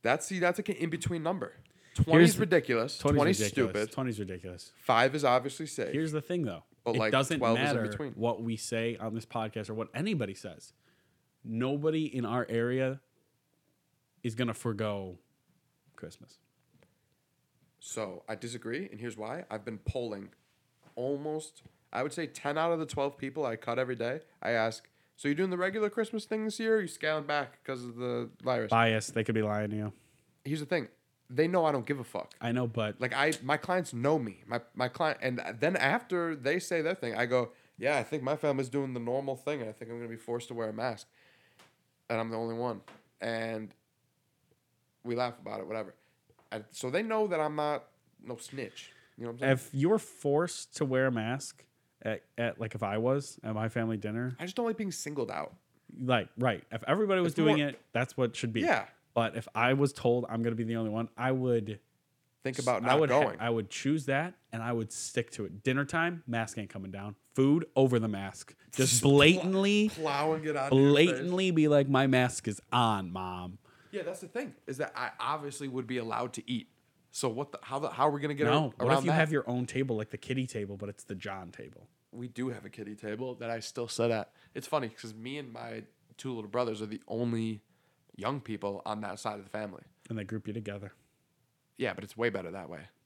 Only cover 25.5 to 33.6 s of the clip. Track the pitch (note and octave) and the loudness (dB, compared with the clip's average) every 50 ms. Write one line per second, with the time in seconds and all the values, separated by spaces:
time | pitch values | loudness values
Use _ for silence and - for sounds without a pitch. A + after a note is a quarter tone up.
25.5 | F3+ F3 F#3 F#3+ G3 A3 G#3+ G#3 G#3 - A3 A3 - A3 G#3 - A3 A3 A3 A3 | 0 0 0 0 0 0 -2 0 0 -2 -2 -2 -2 -6 -4 -2 -4 -2 -2 -2
26.5 | G#3 - A3+ A3 A3 A3 G3 E3 - - - D#3 D#3 D#3 D3 C#3+ D3 D3 C#3 B2 | -4 -2 2 2 4 2 2 -2 -6 -4 -2 -2 0 -2 -2 0 0 0 0 -2
27.5 | - _ _ - C3+ B2 B2 B2 A#2 A#2 B2 B2 A#2+ A#2+ A#2+ A2+ - _ - C3 | -10 _ _ -8 -8 -6 -6 -10 -8 -6 -4 -2 -2 -2 -4 -6 -10 _ -2 0
28.5 | B2 A#2+ A2 G#2 A2+ A2+ A#2 A2+ A2 A2 G#2+ - - A#2 A2 - A2+ A2 G#2+ G#2+ | 0 0 2 4 6 6 6 6 4 2 0 -2 -2 -2 0 2 2 2 2 2
29.5 | G#2 G#2 G#2+ G#2 G#2+ G#2+ G#2+ G#2+ - - _ _ _ _ _ _ _ _ _ C#3 | 0 0 -2 -2 -4 -4 -4 -6 -8 -10 _ _ _ _ _ _ _ _ _ -6
30.5 | D3 D#3 D3+ C#3 F#3 E3 B2+ - _ _ _ _ _ _ _ _ B2+ B2 D#3+ E3 | -6 -6 -4 -2 -2 -2 -2 -4 _ _ _ _ _ _ _ _ 2 4 4 6
31.5 | F3+ F#3 E3 D#3 C#3+ C3+ A2+ - D3 C3+ A#2+ - - - - - - - - A#2 | 6 4 4 4 2 2 0 -2 -4 -4 -4 -6 -6 -8 -8 -8 -12 -6 -2 0
32.5 | A#2 B2+ B2+ A#2 A2 A#2 G#2+ G#2+ G#2 - B2+ B2 A#2 B2+ C#3 D#3 D#3+ - - C3 | 0 2 0 0 0 -2 -2 -2 -2 -2 -4 -2 2 2 2 2 2 0 0 0
33.5 | D3 D3+ | 0 0